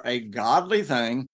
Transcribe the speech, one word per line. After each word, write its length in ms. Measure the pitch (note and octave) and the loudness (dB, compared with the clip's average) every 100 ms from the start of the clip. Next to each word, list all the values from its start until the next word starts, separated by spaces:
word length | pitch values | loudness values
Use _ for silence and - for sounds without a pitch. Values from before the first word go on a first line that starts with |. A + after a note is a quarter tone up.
| - | -2
a 140 | B2 | -4
godly 640 | A2 G2+ A2 D#3+ F3+ G#3+ | -4 -2 2 4 4 0
thing? 420 | D3+ B2+ A2+ B2 C3 | 2 0 0 -2 -6